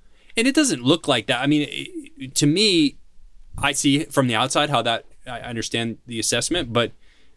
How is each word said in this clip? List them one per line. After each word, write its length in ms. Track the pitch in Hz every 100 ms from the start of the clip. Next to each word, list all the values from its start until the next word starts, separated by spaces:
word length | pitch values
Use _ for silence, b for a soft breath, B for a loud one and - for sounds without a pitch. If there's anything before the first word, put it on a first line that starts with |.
| b b b 233
And 140 | 254
it 40 |
doesn't 300 | 285 269 131
look 240 | 123 170 -
like 200 | 123 113
that. 140 | 123
I 60 | 139
mean, 180 | 151 139
it, 640 | - - 339 269 - 131 -
to 100 | 147
me, 520 | 170 214 170 143 - - - - - - -
I 140 | 143
see 320 | 139 143 143
from 240 | - 143 123
the 80 | 110
outside 340 | 131 160 147
how 120 | 123
that, 240 | 117 113 - - 127
I 140 | 120
understand 600 | 120 113 - 117 117 107 -
the 140 | 113
assessment, 540 | - 120 - 175 127
but, 180 | 117 113 - - - -